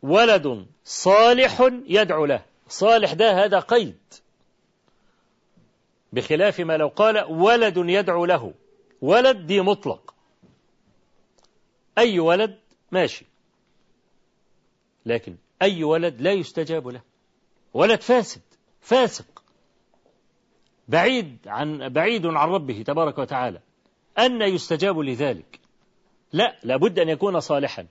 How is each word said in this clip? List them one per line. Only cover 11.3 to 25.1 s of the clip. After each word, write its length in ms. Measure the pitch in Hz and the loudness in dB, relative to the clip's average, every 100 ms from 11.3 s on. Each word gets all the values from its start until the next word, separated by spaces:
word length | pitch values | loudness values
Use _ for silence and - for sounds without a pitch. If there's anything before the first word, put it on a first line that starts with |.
| _ _ _ _ _ _ - | _ _ _ _ _ _ 0
أي 200 | 233 190 | 2 2
ولد 400 | 165 180 214 196 _ _ _ | 2 0 0 -6 _ _ _
ماشي، 340 | 185 156 - _ _ _ _ _ _ _ _ _ _ _ _ _ _ _ _ _ _ - | -2 -2 -4 _ _ _ _ _ _ _ _ _ _ _ _ _ _ _ _ _ _ -6
لكن 300 | 117 - 87 _ _ | -6 -8 -20 _ _
أي 220 | 196 185 | -2 -2
ولد 360 | 156 160 170 123 | -2 -2 -2 -4
لا 120 | 151 | -4
يستجاب 560 | 202 160 - 151 160 127 | -2 -4 -8 -6 -6 -8
له، 140 | 123 _ _ _ _ _ _ _ | -16 _ _ _ _ _ _ _
ولد 260 | 120 190 226 | 0 2 2
فاسد، 420 | - 247 208 - _ _ _ _ | 2 0 0 -10 _ _ _ _
فاسق، 640 | - 247 240 - - - _ _ _ _ _ _ _ _ _ _ _ _ _ _ _ | 0 2 2 -2 -18 -20 _ _ _ _ _ _ _ _ _ _ _ _ _ _ _
بعيد 500 | 151 190 262 175 120 - | 0 2 0 -6 -14 -12
عن، 420 | 104 151 151 131 | -8 -8 -8 -6
بعيد 380 | 131 180 226 170 | -2 -2 -2 -2
عن 220 | 156 151 | -2 0
ربه 340 | 190 143 107 | -2 -4 -10
تبارك 360 | 113 147 160 135 | -6 -2 -2 -4
وتعالى، 420 | 127 135 123 87 _ _ _ _ _ - | -8 -6 -6 -8 _ _ _ _ _ 0
أن 240 | 247 247 | 0 0
يستجاب 560 | 208 180 - 160 190 170 | -2 -2 -4 -2 -2 -2
لذلك؟ 640 | 143 | -4